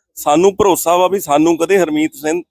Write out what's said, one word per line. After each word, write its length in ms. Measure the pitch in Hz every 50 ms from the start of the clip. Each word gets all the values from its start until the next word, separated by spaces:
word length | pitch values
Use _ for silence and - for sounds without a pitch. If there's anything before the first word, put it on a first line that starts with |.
| _ _ -
ਸਾਨੂੰ 400 | - - 151 147 160 185 202 190
ਭਰੋਸਾ 420 | - 214 202 165 - - 165 175
ਵਾ 100 | 175 185
ਵੀ 120 | 175 185 202
ਸਾਨੂੰ 380 | - 151 143 147 156 170 170
ਕਦੇ 200 | 151 165 160 196 196
ਹਰਮੀਤ 340 | 175 156 151 151 156 156 -
ਸਿੰਘ 300 | - 151 151 160 175 160 _